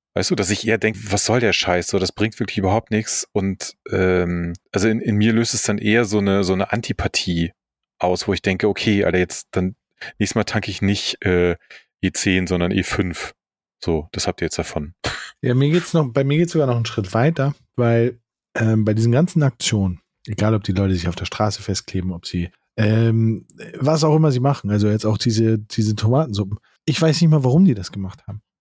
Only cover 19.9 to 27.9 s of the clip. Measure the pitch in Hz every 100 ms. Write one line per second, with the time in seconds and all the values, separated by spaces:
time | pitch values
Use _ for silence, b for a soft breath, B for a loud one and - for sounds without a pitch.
19.9 | 87 _ _ - 104 107 107 98 95 98
20.9 | 92 87 82 92 - 107 - - 95 -
21.9 | 95 92 87 - 90 87 _ _ - 107
22.9 | 110 113 113 113 104 - - - - 135
23.9 | 160 151 156 156 123 135 139 101 104 104
24.9 | 107 110 107 120 110 113 110 107 - 107
25.9 | 104 110 131 147 101 98 104 _ _ -
26.9 | 135 160 - 170 156 131 156 190 101 98